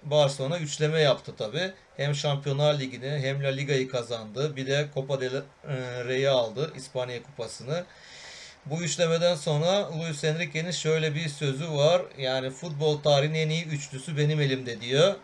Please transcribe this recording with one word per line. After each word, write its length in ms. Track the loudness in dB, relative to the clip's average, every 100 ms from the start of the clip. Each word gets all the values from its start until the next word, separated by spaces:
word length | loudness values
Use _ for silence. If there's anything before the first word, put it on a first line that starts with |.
Barcelona 560 | 2 4 4 4 -2 -2
üçleme 420 | -4 -2 0 4
yaptı 320 | 4 4 -2 -8
tabii. 340 | -6 -4 -4 -6 _ -6
Hem 180 | -2
Şampiyonlar 640 | 0 0 0 -2 2 2 2
Ligi'ni 400 | -2 -6 -6 -2
hem 260 | -2 0
La 40 | -2
Liga'yı 400 | -2 0 0 0
kazandı. 680 | -2 -4 -6 -6 -4 -4 -4
Bir 100 | -2
de 220 | 0 0
Copa 260 | -4 -4 -2
del, 140 | -2
e, 80 | -4 -8 _ -8 -6 -4 -6
Rey'i 240 | -2 0 4
aldı, 440 | 4 2 -2 -6 -6
İspanya 460 | -8 -6 -6 -6
Kupası'nı. 640 | -12 -10 -10 -10 -6 -6 -6 -16 -20 -20 -18 -18 -20 -18 -8
Bu 160 | -4
üçlemeden 520 | -2 2 4 4 4
sonra 560 | 2 0 2 4 2 0 -4
Luis 260 | -6 -2
Enrique'nin 460 | 0 0 -2 -2 -4
şöyle 440 | -2 2 2 2
bir 140 | 0 -4
sözü 440 | -2 -2 -2 -2
var. 300 | 4 6 4 0 -6
Yani 320 | -2 0 -2
"Futbol 480 | -8 -10 0 2 2
tarihinin 360 | 4 4 4 2
en 100 | 0
iyi 180 | 0 -2
üçlüsü 500 | -6 -6 -10 -6 0
benim 240 | 2 4
elimde." 400 | 2 0 -4 -8
diyor. 340 | 0 4 4 4